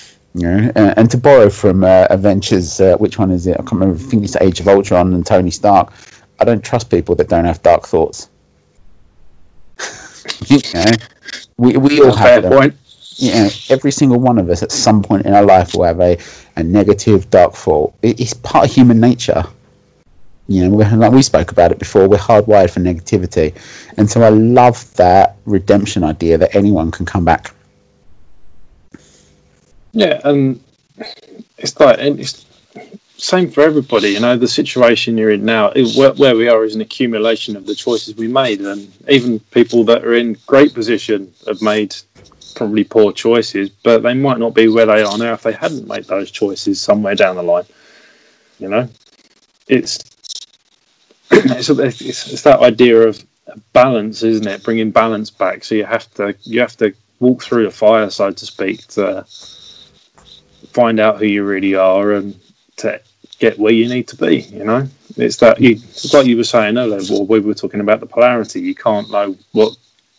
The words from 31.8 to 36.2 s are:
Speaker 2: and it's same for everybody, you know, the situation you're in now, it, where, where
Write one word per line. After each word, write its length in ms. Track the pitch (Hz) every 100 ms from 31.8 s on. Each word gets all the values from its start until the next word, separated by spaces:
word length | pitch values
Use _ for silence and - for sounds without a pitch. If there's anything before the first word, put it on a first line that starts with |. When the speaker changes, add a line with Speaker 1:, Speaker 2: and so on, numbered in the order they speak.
| 143 139
Speaker 2:
and 180 | 143 143
it's 280 | - - _ _ _ - - - _ _
same 320 | - 185 165
for 100 | -
everybody, 480 | 156 151 135 113 101
you 120 | 101
know, 160 | 120 123
the 120 | 120
situation 680 | - - 127 120 113 - 113
you're 140 | 110
in 140 | 104 107
now, 240 | 113 104
it, 280 | 135 120 110
where, 160 | 135
where 200 | -